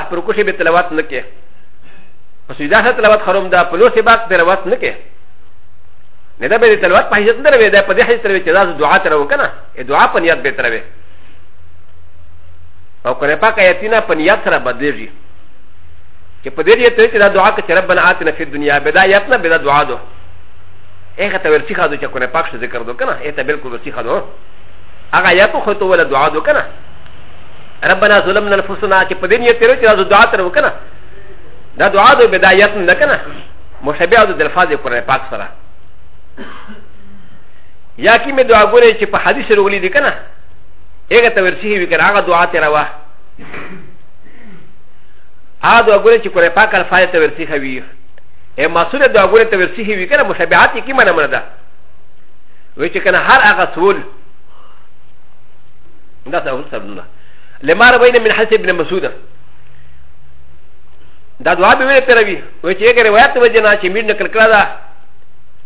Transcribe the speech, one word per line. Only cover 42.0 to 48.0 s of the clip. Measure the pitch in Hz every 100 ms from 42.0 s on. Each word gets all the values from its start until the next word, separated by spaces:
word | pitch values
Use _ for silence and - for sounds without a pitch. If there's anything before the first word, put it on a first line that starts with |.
هغه | 180 202
دعا | 185 170 175
ته | 170
راوړه. | 151 151 143 - - - - - - - - 185 - - - - - - 220 180 - - - - - - - - - -
هغه | 160 226
دعاګانې | 220 208 220 233
چې | 208
قرآن | 180 170
پاک | 190 214 190
الفاظ | 175 180 180
ته | 175
ورسیخه | 151 160 156 151
وي. | 135 127 127 -